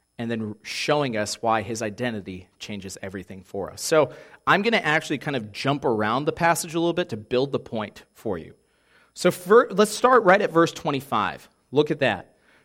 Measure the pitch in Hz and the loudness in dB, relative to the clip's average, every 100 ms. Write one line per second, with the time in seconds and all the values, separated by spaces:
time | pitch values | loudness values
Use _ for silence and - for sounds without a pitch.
0 | _ - 117 113 107 104 - - - 147 | _ -10 -6 -4 -6 -10 -12 -8 -2 0
1 | 139 107 104 - 113 110 110 113 110 101 | 0 -2 -4 -4 0 0 -2 -6 -6 -6
2 | 123 107 95 92 - - - 104 92 - | -6 -6 -10 -14 -16 -18 -14 -12 -12 -12
3 | 98 95 90 95 - 101 85 - - 160 | -12 -12 -12 -18 -12 -10 -8 -8 0 2
4 | 135 - - - - 170 220 220 151 156 | 2 -4 -20 -6 0 2 2 0 0 -2
5 | - 143 156 135 104 - 135 143 143 107 | -2 -6 -4 -6 -8 -4 -2 0 0 0
6 | 107 123 151 147 170 160 175 165 170 165 | 0 0 -2 0 2 2 -2 -2 -2 -2
7 | - 107 104 123 139 139 - 113 104 - | -4 -8 -2 0 0 -4 -6 -8 -8 -10
8 | - _ 113 87 78 - _ _ _ _ | -20 _ -6 -6 -8 -20 _ _ _ _
9 | _ - 180 170 180 233 247 196 208 - | _ -2 0 0 4 6 6 2 2 4
10 | 247 247 180 196 170 165 165 - 156 135 | 4 6 6 6 4 4 2 0 -4 -4
11 | - 113 92 67 - _ - 135 151 151 | -2 0 0 -4 -16 _ -2 0 0 2
12 | 127 95 - _ _ _ | 0 0 -6 _ _ _